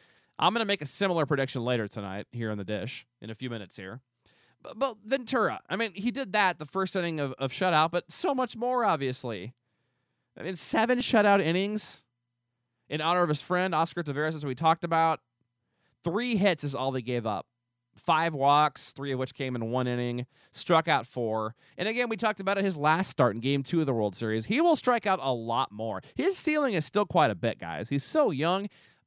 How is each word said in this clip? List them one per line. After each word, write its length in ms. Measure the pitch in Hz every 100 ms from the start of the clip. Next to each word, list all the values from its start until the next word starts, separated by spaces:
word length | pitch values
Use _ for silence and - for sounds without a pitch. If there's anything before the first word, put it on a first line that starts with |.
| _ _ _ -
I'm 160 | 170
gonna 100 | 226
make 200 | 208 202
a 20 | 139
similar 400 | - 196 170 143
prediction 380 | 143 131 131
later 240 | 117 123 104
tonight 400 | - 101 98 -
here 200 | 120 113
on 80 | 104
the 40 |
Dish 440 | 95 104 101 - - _
in 120 | 110
a 40 | 110
few 140 | 127
minutes 280 | 117 95 -
here. 240 | 95 123 _ _ _ _ _ _
But, 160 | - 214
but 200 | 269 214
Ventura, 580 | 208 262 240 262 185 104 -
I 80 | 196
mean, 180 | 226 170
he 160 | 220
did 220 | 233 233
that 260 | 208 190 170
the 80 | 151
first 280 | 190 185 190
inning 240 | 170 160
of, 140 | 139 -
of 120 | 135
shutout, 380 | - 185 156 160
but 220 | - -
so 240 | - 359 269
much 200 | 247 220
more, 300 | 247 254 220
obviously. 720 | 156 135 127 123 104 104 - _ _ _ _ _ _ _ -
I 40 |
mean, 120 | 175 185
seven 440 | - - 226 247
shutout 440 | - 226 208 196
innings 600 | 156 175 196 214 - - _ _ _ _ _ _ _ _ -
in 140 | 156
honor 220 | 156 180
of 60 | 175
his 120 | 147
friend, 340 | - 180 185 160
Oscar 280 | 165 -
Taveras, 320 | 151 139 156 160
as 100 | 143
we 100 | 127
talked 280 | 165 165
about. 360 | 170 165 165 156 _ _ _ _ _ _ _ _
Three 340 | 175 190 247 220
hits 260 | 196 165
is 100 | 147
all 180 | 135 135
they 100 | 131
gave 240 | 117 123 110
up. 180 | 98 - _ _ _ _ _
Five 380 | - 160 165
walks, 600 | 151 139 147 151 - -
three 180 | - 139
of 80 | 131
which 140 | 131
came 220 | - 135 123
in 140 | 113
one 140 | 123 127
inning, 400 | 123 123 120 123 _ _
struck 340 | - - 165 165
out 180 | 143 113
four. 480 | 127 113 110 110 - _ -
And 120 | 202
again, 180 | 226 247
we 80 | 220
talked 240 | 220 208
about 180 | 190 196
it, 60 |
his 140 | 196 160
last 320 | 147 160 190
start 260 | - 123 110
in 60 |
Game 200 | 127 139
two 200 | 131 170
of 40 | 143
the 80 |
World 220 | 117 104 92
Series. 300 | 113 110 110
He 160 | 240
will 160 | 339 311
strike 280 | - 233 208
out 140 | 185
a 120 | 135
lot 400 | 120 113 117 135
more. 280 | 104 113 95 - -
His 220 | 320 381
ceiling 380 | - 302 277 185
is 100 | -
still 200 | 208 202
quite 240 | 175 139
a 60 | 90
bit, 240 | 117 -
guys. 300 | 85 80 110
He's 160 | 139 -
so 260 | 311 262
young, 380 | 135 160 190 202 _ _ _